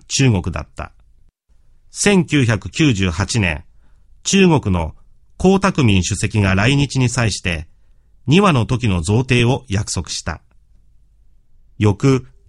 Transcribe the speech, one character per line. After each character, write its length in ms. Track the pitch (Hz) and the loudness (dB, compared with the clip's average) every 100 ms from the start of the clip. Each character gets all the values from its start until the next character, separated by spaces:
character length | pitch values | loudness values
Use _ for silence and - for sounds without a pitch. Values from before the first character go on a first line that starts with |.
| - | -6
中 220 | - 135 | 0 2
国 120 | 98 | 2
だ 180 | 87 80 | -2 -8
っ 60 | - | -12
た。 180 | - 76 _ _ _ _ _ _ _ _ _ _ | -14 -14 _ _ _ _ _ _ _ _ _ _
千 340 | - 208 190 | -4 0 2
九 220 | - 147 120 | 0 0 0
百 240 | 104 - | -2 -4
九 240 | - 151 | 0 0
十 160 | 98 95 | 2 -2
八 300 | 80 95 - | -2 -2 0
年、 240 | 87 76 - - - - _ - | -2 -2 -10 -20 -20 -20 _ -12
中 380 | - 196 185 139 | -2 2 4 2
国 120 | 104 | 0
の 220 | 87 78 - - - _ - | -2 -4 -10 -20 -20 _ -2
江 200 | 185 196 | 2 2
沢 240 | 196 - | 0 2
民 180 | 120 98 | 2 2
主 140 | 87 98 | 0 -4
席 240 | 101 110 | -2 0
が 140 | 98 | 2
来 220 | 95 117 143 | 2 2 0
日 220 | 143 131 | -2 -2
に 100 | 123 | -2
際 240 | 127 117 | 0 -2
し 100 | - | -4
て、 260 | 92 78 - - _ _ _ _ - | -6 -6 -10 -20 _ _ _ _ 0
二 140 | 175 | 2
羽 120 | 202 | 4
の 120 | 135 | 2
ト 140 | 98 127 | 0 -2
キ 100 | 117 | -2
の 140 | 87 | -2
贈 180 | 80 110 | 0 0
呈 280 | 131 123 120 | 2 2 2
を 160 | 135 - | -2 -4
約 240 | 98 107 | -6 -4
束 160 | 95 - | -8 -8
し 140 | - | -10
た。 180 | - - _ _ _ _ _ _ _ _ _ _ _ - _ - | -10 -12 _ _ _ _ _ _ _ _ _ _ _ -20 _ 0
翌 500 | 107 92 139 131 - _ | 0 2 2 0 -2 _